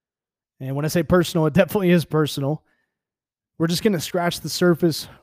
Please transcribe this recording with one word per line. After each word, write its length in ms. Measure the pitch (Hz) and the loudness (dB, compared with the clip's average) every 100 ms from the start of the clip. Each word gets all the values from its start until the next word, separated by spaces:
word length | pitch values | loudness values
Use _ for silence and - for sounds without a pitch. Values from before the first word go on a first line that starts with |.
| _ _ _ _ _ - | _ _ _ _ _ -14
And 160 | 131 139 | -8 -4
when 80 | |
I 40 | 151 | -2
say 140 | 175 | -2
personal, 440 | 156 180 165 170 156 | 2 0 2 0 2
it 80 | |
definitely 360 | 147 175 208 180 | 2 2 2 2
is 140 | 175 | 2
personal. 580 | 135 151 147 - 139 156 _ _ _ _ _ _ _ _ _ - | 2 -2 -2 -2 -4 -6 _ _ _ _ _ _ _ _ _ -4
We're 80 | 165 | -2
just 160 | 175 | 0
gonna 180 | 220 175 | 0 -2
scratch 400 | - 180 175 - | -4 -2 -2 -4
the 80 | 151 | -8
surface. 600 | - 180 165 175 143 - - | 0 2 4 2 -2 -8 -20